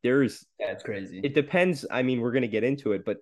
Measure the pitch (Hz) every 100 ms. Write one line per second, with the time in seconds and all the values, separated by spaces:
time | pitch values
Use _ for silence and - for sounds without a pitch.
0 | 120 135 127 - - - 104 95 - 101
1 | 98 92 139 147 143 180 185 147 - 123
2 | 127 123 120 127 120 107 120 139 - 98
3 | 104 101